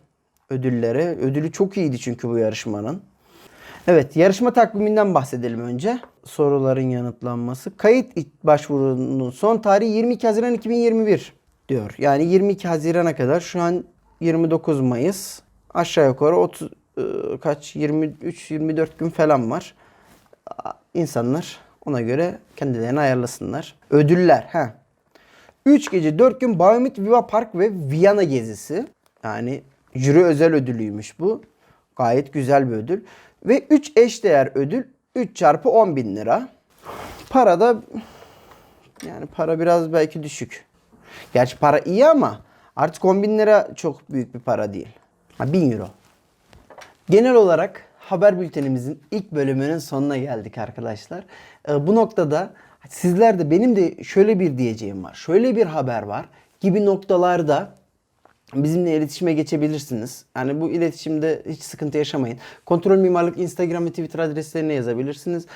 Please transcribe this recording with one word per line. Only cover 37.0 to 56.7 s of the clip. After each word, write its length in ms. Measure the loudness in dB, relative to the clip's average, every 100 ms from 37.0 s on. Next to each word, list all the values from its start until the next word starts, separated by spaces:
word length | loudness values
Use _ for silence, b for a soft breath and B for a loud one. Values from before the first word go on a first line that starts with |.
| B B -2
Para 300 | 2 4 4
da, 160 | 4 2 -4 -14 B B B B B B B B _ -18 -16
yani 180 | -14 -10
para 340 | -4 -2 0
biraz 340 | 2 2 2
belki 300 | 0 0 -4
düşük. 420 | -12 -12 -12 -14 -20 _ _ B B B B
Gerçi 240 | 0 0 0
para 220 | 2 2
iyi 280 | 0 4 4
ama 340 | 4 2 -4 b b b -4
artık 300 | -4 0 0
on 180 | 2
bin 160 | 2 2
lira 360 | 4 4 2 -6
çok 360 | -8 -8 -8
büyük 220 | -6 -6
bir 60 | -8
para 340 | -4 -2 -4
değil. 140 | -8 -14 -18 _ _ _ -8
Ha, 160 | -2
bin 180 | 2 2
euro. 160 | 0 -6 -16 _ _ _ _ _ -20 _ -20 B _ 2
Genel 260 | 4 6 6
olarak 480 | 6 4 0 -8 -20 _
haber 400 | -8 2 2 2
bültenimizin 600 | -2 -4 -2 -2 -6 -12 _
ilk 200 | -10 -6
bölümünün 460 | -4 -2 -2 -2 -4
sonuna 400 | -6 -4 -2 -4
geldik 400 | -6 -8 -10 -10
arkadaşlar. 640 | -12 -10 -10 -10 -12 -16 -16 B B B -4
Ee, 180 | -2 2
bu 80 | 2
noktada 580 | 2 0 -2 -2 -4 b b b -20
sizler 500 | -4 0 4 4 4
de 120 | 2
benim 240 | 2 4 2
de 280 | 0 -4
şöyle 360 | -2 2 4 4
bir 180 | 0 0
diyeceğim 460 | -2 -4 -8 -10
var, 100 | -14
şöyle 420 | -12 0 2 2 2
bir 100 | 0
haber 380 | -2 -4 -4
var 220 | -6 -10 -10 b b _
gibi 260 | 0